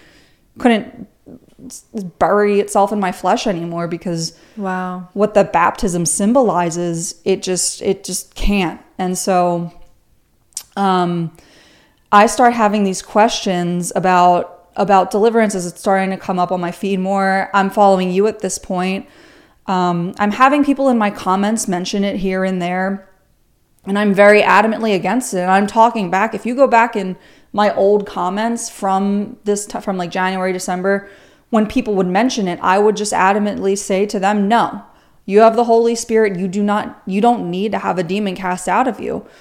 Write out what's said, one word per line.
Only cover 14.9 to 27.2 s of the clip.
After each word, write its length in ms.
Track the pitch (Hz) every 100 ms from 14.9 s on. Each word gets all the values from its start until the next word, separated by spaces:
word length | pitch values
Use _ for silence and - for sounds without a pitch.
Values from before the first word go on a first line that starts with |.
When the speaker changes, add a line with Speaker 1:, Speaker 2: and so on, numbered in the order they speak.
| 196 185
Speaker 1:
deliverance 440 | 208 226 226 214
as 120 | 202 175
it's 140 | -
starting 300 | 214 190 190
to 60 | 190
come 220 | - 180
up 120 | 180
on 100 | 180
my 100 | 175
feed 280 | - 196 190
more. 500 | 190 196 190 190 190
I'm 160 | 202 190
following 400 | 214 202 185 185
you 160 | 180 214
at 140 | 214
this 180 | 190 -
point. 480 | - 185 185 190 - _ - - _ _ -
Um, 480 | 185 180 175 175 -
I'm 140 | 208
having 320 | 208 262 294
people 240 | 285 269 277
in 100 | 240
my 120 | 208
comments 580 | 208 185 190 202 220 -
mention 360 | 180 185 208
it 120 | 202 196
here 280 | 190 190
and 160 | 190 185
there, 480 | 175 185 190 196 - _ _ _ _ _ _ _
and 140 | - 202
I'm 140 | 208
very 280 | 190 202 208
adamantly 520 | - 190 220 220 226
against 400 | 190 180 240 -
it. 40 | 190
And 100 | 180
I'm 160 | 190 202
talking 440 | 233 233 233 180
back. 240 | 185 220
If 100 | 202 220
you 80 |
go 120 | 254 262
back 300 | 226 233 220
in 200 | 185 180